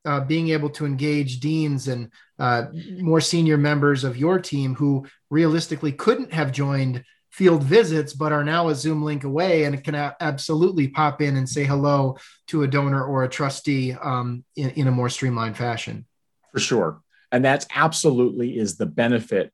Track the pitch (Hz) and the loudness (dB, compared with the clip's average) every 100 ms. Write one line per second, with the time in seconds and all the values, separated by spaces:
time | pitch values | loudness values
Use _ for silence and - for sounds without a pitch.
0 | 156 143 135 160 165 156 147 147 147 135 | -4 -2 0 0 0 0 -2 -4 -4 -2
1 | 151 147 135 127 143 160 156 139 123 123 | 0 0 -2 -4 -2 -2 0 -2 -4 -6
2 | 113 _ _ - 127 120 127 160 170 180 | -8 _ _ -4 0 0 -2 -10 -14 -4
3 | 175 160 - 170 160 151 147 147 143 139 | 2 2 2 2 4 4 4 4 2 2
4 | 135 120 156 185 180 143 135 127 147 135 | 0 -2 0 0 0 -4 -2 0 0 0
5 | 135 _ - 151 165 165 160 156 156 139 | -4 _ -4 2 2 2 -2 -4 -4 -2
6 | - 254 262 160 143 131 139 139 131 127 | 0 0 0 -4 -2 -2 -2 0 0 -4
7 | - _ _ - 185 165 135 202 196 160 | -8 _ _ 2 4 4 6 4 6 2
8 | 139 139 156 151 147 165 165 143 151 156 | -2 -2 0 0 2 2 0 0 -2 -2
9 | 151 147 139 143 185 170 147 139 147 147 | -2 -4 -2 0 2 2 2 -2 -4 -4
10 | 143 - 160 139 - 156 185 180 135 147 | -4 -4 -4 -4 -2 2 2 2 0 2
11 | 151 139 147 135 127 151 139 139 143 143 | 0 2 0 0 -2 -2 0 2 2 2
12 | 135 131 - _ - 160 143 143 139 139 | 0 -2 -14 _ -6 -2 0 0 0 0
13 | 135 135 127 - 143 - - 135 127 127 | 0 0 -2 -2 -4 -4 -2 -2 -2 -4
14 | 143 127 123 123 - - 135 143 131 123 | -4 -4 -4 -8 -12 -6 -6 0 2 2
15 | 120 - 131 120 113 104 120 117 - 107 | 0 -2 -2 -2 -4 -4 -6 -6 -8 -12
16 | - _ _ _ _ - - 120 82 78 | -16 _ _ _ _ -4 0 0 0 -4
17 | _ _ - 123 135 143 - 139 156 156 | _ _ -4 2 4 2 0 0 0 2
18 | 165 123 123 123 120 113 104 - 90 95 | 0 4 2 2 -4 -2 -4 -4 -6 0
19 | 120 120 113 101 - | 2 2 0 -2 -2